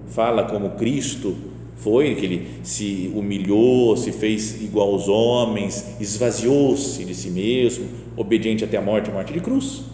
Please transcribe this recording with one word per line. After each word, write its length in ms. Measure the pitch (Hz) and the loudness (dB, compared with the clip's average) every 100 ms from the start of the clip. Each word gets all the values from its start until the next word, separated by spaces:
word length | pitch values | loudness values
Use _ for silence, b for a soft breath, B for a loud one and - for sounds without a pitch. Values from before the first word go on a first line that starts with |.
| - | -8
fala 360 | - 113 113 | 0 2 2
como 280 | 95 104 98 | 0 -2 -4
Cristo 680 | - - 139 - - 104 90 - - - - | -2 0 0 -2 -4 -4 -6 -8 -14 -16 -6
foi, 360 | 107 117 151 101 | 2 4 4 0
que 100 | 95 | -2
ele 220 | 87 B B | -4 B B
se 480 | - - 104 98 92 107 | -6 -4 -4 -4 -4 -4
humilhou, 800 | 101 101 95 104 123 127 120 107 | -4 -2 2 6 6 6 6 4
se 160 | - | 0
fez 500 | - 107 110 107 - | -2 0 0 -2 -6
igual 300 | 107 104 101 | -2 2 2
aos 160 | 98 92 | 2 2
homens, 880 | 104 117 123 113 104 98 - - - | 4 4 4 2 0 -2 -4 -8 -8
esvaziou-se 1080 | 101 - 120 104 113 143 139 120 - - 92 | -4 0 0 2 2 4 4 2 0 -6 -8
de 100 | 90 | -8
si 140 | 95 | -6
mesmo, 580 | 90 104 127 120 - B B B - | -2 0 2 2 0 B B B -8
obediente 480 | 101 110 107 110 113 | 0 0 2 0 0
até 100 | 104 | -2
a 60 | |
morte, 280 | 95 107 104 | 0 0 0
morte 220 | 98 92 | -4 -6
de 80 | 160 | -6
cruz. 460 | 185 269 - - - | -2 -2 -2 -6 -12